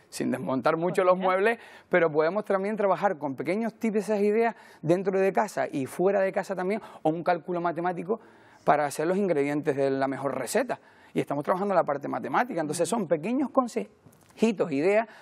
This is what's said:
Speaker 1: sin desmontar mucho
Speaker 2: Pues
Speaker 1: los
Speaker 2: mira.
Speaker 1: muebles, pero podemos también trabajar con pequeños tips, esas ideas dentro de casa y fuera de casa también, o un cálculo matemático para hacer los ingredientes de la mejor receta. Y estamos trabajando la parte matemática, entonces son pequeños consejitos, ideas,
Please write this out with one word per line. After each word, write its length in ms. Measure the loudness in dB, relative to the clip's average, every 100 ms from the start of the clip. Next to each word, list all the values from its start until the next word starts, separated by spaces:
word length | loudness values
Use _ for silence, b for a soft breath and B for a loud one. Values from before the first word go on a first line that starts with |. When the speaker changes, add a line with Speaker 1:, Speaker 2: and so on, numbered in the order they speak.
| B
Speaker 1:
sin 200 | -6 -4
desmontar 480 | -4 -2 0 0 0
mucho 240 | 0 2
Speaker 2:
Pues 40 | 4
Speaker 1:
los 80 | 4
Speaker 2:
mira. 100 | 2
Speaker 1:
muebles, 300 | 2 2 0 B B B
pero 220 | 2 2
podemos 340 | 2 0 0 0
también 300 | 0 0 0
trabajar 400 | 0 2 0 0
con 180 | -6 -4
pequeños 380 | -2 -2 -2
tips, 220 | -4 -2 -2
esas 220 | -2 0
ideas 360 | 2 2 0 -2 B B
dentro 360 | 0 2 2 2
de 140 | 2
casa 320 | 2 -2 -2 -4
y 200 | -4 -6
fuera 320 | 0 2 2
de 100 | 0
casa 240 | -2 -6 -4
también, 280 | -4 -4 B B
o 80 | -4
un 140 | -2
cálculo 380 | 0 -2 -2 -4
matemático 580 | -2 -2 -4 -4 -6 -6 B B B B
para 220 | 2 2 2
hacer 220 | -2 0
los 100 | 0
ingredientes 580 | 2 2 0 0 -2 0
de 140 | 0
la 180 | 0 -2
mejor 300 | -2 -4 -4
receta. 420 | -2 0 0 -4 B B B -4
Y 40 |
estamos 240 | -2 -2
trabajando 300 | 0 0 2
la 100 | 2
parte 240 | 2 -2 -2
matemática, 540 | -6 -2 -2 0 -2
entonces 260 | -4 0 0
son 200 | 0 0
pequeños 420 | 0 0 -2 0
consejitos, 1200 | 0 0 -4 -8 _ -20 -20 _ 0 0 2 -2
ideas, 360 | 2 2 2 0 B